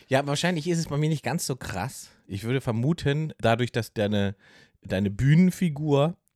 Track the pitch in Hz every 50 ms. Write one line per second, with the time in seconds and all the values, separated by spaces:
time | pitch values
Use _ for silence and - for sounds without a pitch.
0 | - - 127 135 143 143 143 143 - 175 180 156 147 175 170 165 160 - 147 143
1 | 151 156 160 139 - 120 139 175 - - 135 - - - - 90 98 135 - -
2 | - - - _ _ - 92 95 110 113 131 135 - 127 110 113 120 147 170 -
3 | - 143 143 151 156 151 - - - 113 117 117 123 117 - 120 110 - - 110
4 | 104 101 107 101 101 98 98 - _ _ - - - _ _ _ - 92 95 95
5 | 104 98 101 101 123 139 151 165 185 185 - - 190 170 143 139 156 151 143 139
6 | 143 165 175 - _ _ _